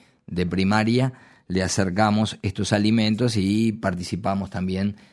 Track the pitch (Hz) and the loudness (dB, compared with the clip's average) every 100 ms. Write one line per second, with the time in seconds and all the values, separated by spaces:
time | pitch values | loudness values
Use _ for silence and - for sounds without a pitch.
0 | _ _ - 87 87 92 95 107 110 123 | _ _ -8 -4 -2 0 2 2 2 2
1 | 131 - - - - 92 92 - 95 92 | 0 -4 -18 -20 -4 -2 0 0 0 2
2 | 107 107 107 - 101 - 95 104 107 113 | 2 2 0 -2 -6 -4 0 2 2 2
3 | 107 107 123 107 95 107 113 104 98 87 | 2 0 0 2 2 2 0 0 -4 -4
4 | 87 90 98 98 92 92 92 92 101 98 | -6 -4 -2 -2 -4 -6 -4 -2 -4 -6
5 | - | -16